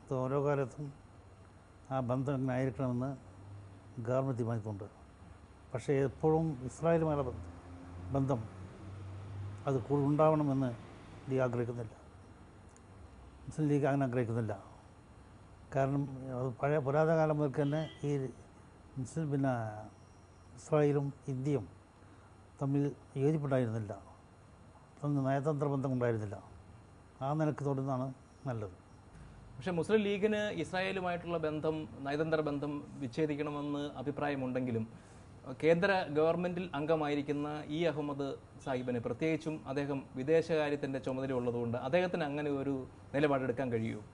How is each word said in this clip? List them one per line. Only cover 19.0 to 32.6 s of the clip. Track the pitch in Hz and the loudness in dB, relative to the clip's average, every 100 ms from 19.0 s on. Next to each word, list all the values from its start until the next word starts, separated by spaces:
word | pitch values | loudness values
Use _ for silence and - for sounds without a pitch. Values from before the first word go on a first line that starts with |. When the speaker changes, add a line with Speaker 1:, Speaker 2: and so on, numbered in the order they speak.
| 123 - 156 | -6 -4 0
Speaker 1:
പിന്നെ | 139 135 123 110 107 104 - - - - - - - | 2 2 2 -2 -6 -12 -16 -20 -20 -20 -20 -20 -20
ഇസ്രായേലും | - 151 147 143 143 - - | 2 4 6 4 0 -6 -6
ഇന്ത്യയും | 127 135 139 90 - - - - - - - - - | -2 0 0 -2 -12 -20 -20 -20 -20 -20 -20 -20 -4
തമ്മിൽ | 139 143 143 - - 135 | 0 2 2 -2 -12 2
യോജിപ്പുണ്ടായിരുന്നില്ല, | 135 160 143 131 120 113 101 104 - - - - - - - - - - | 2 4 2 2 2 0 -4 -8 -12 -20 -20 -20 -20 -20 -20 -20 -20 -6
തമ്മിൽ | 147 143 135 | 0 2 2
നയതന്ത്ര | 139 139 147 147 | 2 2 2 2
ബന്ധം | 139 135 127 | 2 0 2
ഉണ്ടായിരുന്നില്ല. | 120 113 104 98 - - - - - - - - | 2 2 -2 -8 -14 -20 -20 -20 -20 -20 -20 -6
ആ | 135 156 | -2 2
നിലക്ക് | 151 127 139 | 2 2 -2
തുടരുന്നതാണ് | 135 135 127 135 131 - - 139 | 0 0 -2 -4 -8 -18 -10 -6
നല്ലത്. | 117 101 90 - - - - - - - - | -4 -6 -10 -20 -20 -20 -20 -18 -18 -18 -8
Speaker 2:
പക്ഷേ | 185 175 | -2 0
മുസ്ലിം | 151 214 202 | 4 4 4
ലീഗിന് | 202 208 214 208 170 | 2 2 2 0 -2
ഇസ്രായേലുമായിട്ടുള്ള | 147 185 190 190 180 175 170 170 156 | -2 0 0 0 0 -2 -2 0 0
ബന്ധം, | 151 156 156 156 131 139 | 0 0 -2 -6 -8 -4
നയതന്ത്ര | 147 160 156 151 | 0 2 2 2
ബന്ധം | 147 | -2